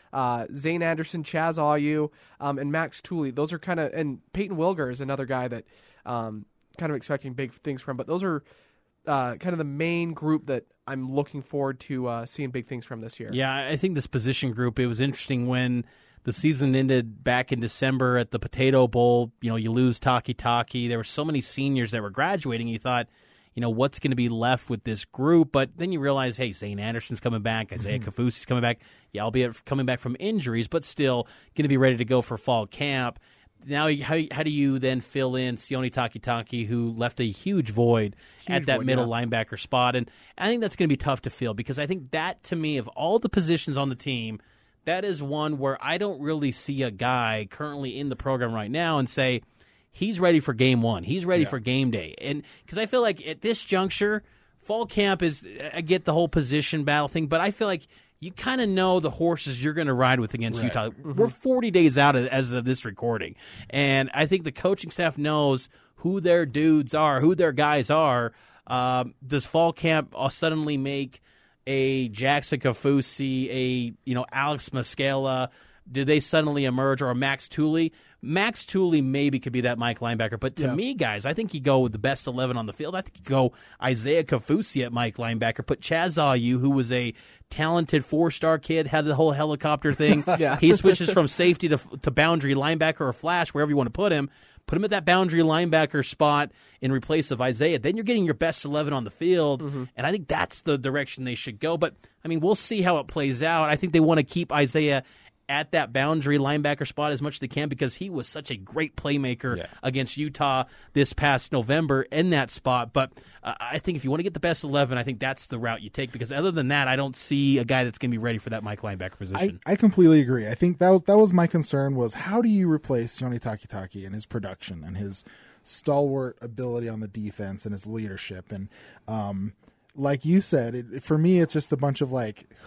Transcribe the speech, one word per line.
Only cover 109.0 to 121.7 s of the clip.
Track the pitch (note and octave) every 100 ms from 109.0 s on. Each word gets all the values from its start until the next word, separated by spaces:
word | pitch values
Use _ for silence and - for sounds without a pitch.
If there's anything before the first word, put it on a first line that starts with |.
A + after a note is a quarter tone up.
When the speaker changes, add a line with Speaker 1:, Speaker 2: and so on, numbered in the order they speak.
| C#3+ C#3+ C3+ A#2+ C3 A2+
Speaker 3:
Yeah. | E2+ -
Speaker 2:
against | C3+ C3 B2+ -
Utah | D3+ D3 D3 C3 B2+ - -
this | C#3+ C#3
past | - D3 C3 -
November | C#3 A#2 D3+ D#3 C3+
in | - D3+ F3+
that | D3+ B2+
spot. | - C3 B2+ A#2
But, | C#3 C3 - - -
uh, | - -
I | A#2 -
think | - D#3+
if |
you | C3
wanna | D3+
get | F#3 D#3+
the |
best | E3+ D#3+
eleven, | D3 C#3 C3+ B2
I |
think | B2 A2
that's | C3+ C#3 -
the | A#2+
route | A#2 A2+
you | G#2
take | - B2+
because | A2+ A2+
other | C#3 F#3
than | E3 C3
that, | C#3+ C3
I | C3
don't | C#3 C3
see | - C#3 C#3 C3+
a | A#2+
guy | C3
that's | B2 -
gonna | B2
be | A#2
ready | A#2+ A2+
for | A2
that | A2
Mike | G#2+ G#2
linebacker | G#2+ F#2+ F#2 -
position. | F#2 A#2+ G3 F3 -
Speaker 3:
I, |
I | G3+
completely | A3 F#3 E3+ D#3
agree. | B2+ B2+ G#2+
I |
think | A#2 F3 F3
that | F3+
was, | F#3+ F3+
that | G#3
was | G#3+
my | F3+ E3+
concern | E3+ D3+